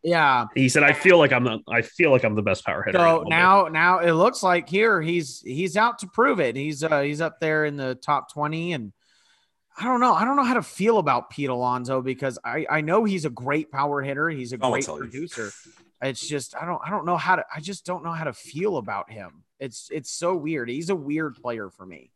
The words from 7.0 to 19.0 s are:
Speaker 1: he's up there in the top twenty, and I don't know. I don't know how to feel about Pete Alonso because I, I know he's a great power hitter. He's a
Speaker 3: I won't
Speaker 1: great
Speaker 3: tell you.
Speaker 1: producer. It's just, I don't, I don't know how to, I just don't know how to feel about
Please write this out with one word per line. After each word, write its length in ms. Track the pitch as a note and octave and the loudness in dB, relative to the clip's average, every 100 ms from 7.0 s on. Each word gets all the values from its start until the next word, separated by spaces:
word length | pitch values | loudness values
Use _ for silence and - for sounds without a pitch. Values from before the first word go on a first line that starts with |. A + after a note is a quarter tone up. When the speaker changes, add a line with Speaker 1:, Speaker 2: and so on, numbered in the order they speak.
Speaker 1:
he's 200 | C#3+ D3 | 0 -2
up 180 | D#3+ - | -4 -2
there 260 | D#3 D#3 D3+ | -2 0 0
in 100 | C#3+ | -2
the 200 | C3 B2+ | -6 -6
top 360 | - D3 - | -2 -2 -2
twenty, 420 | D3+ D3 D#3+ E3+ | -6 -4 -4 -4
and 200 | D#3+ G#2+ - _ _ _ _ _ _ _ - | -6 -8 -14 _ _ _ _ _ _ _ -8
I 60 | |
don't 160 | A#3 B3+ | -2 2
know. 140 | B3 | 4
I 100 | E3+ A3+ | 4 2
don't 120 | C#4 | 2
know 60 | |
how 100 | B3 B3 | 2 0
to 80 | |
feel 340 | D#3+ - G3+ A3 | -2 0 2 4
about 320 | D3+ B2 - | 4 0 -2
Pete 200 | - C#3+ | -6 -4
Alonso 520 | B2 B2 B2 B2 C3 | -2 -2 -2 -2 -2
because 380 | B2+ C3 C#3 A#2+ A#2 | -2 -4 -4 -6 -8
I, 200 | C3+ D#3 | -6 -2
I 120 | D#3 | -2
know 220 | D3+ F#3+ | 2 2
he's 220 | A3 F#3+ D3+ | 2 0 -4
a 40 | |
great 420 | A2+ B2+ D3 D#3 | -6 -2 -2 -2
power 300 | C#3 C#3+ C#3+ | -4 -2 -2
hitter. 280 | C3+ C#3 D#3+ | -4 -4 -4
He's 240 | D3+ B2 | -4 -8
a 40 | B2 | -4
Speaker 3:
I 20 | |
won't 120 | B2+ | -2
Speaker 1:
great 120 | A#2 C3+ | 0 -4
Speaker 3:
tell 100 | D3+ | -8
you. 60 | |
Speaker 1:
producer. 500 | B2+ B2+ E3+ - G#2 - - _ _ _ | -10 -10 -10 -8 -10 -12 -20 _ _ _
It's 240 | C3+ B2+ - | -8 -6 -6
just, 300 | D3 C3 - | -8 -8 -10
I 100 | E3 | -8
don't, 140 | E3+ C#3+ | -8 -6
I 60 | |
don't 140 | G3+ D#3+ | -6 -2
know 120 | F3 | -2
how 200 | D#3+ F3+ | 0 0
to, 80 | - | 0
I 60 | D3+ | -10
just 240 | D#3 G3 - | -12 -12 -8
don't 180 | F3+ | -8
know 80 | D#3+ | -8
how 140 | E3 D#3 | -6 -8
to 80 | |
feel 440 | A#2 - C#3+ G3+ E3 | -8 -14 -4 -4 -4
about 320 | G#2+ G2+ | -6 -8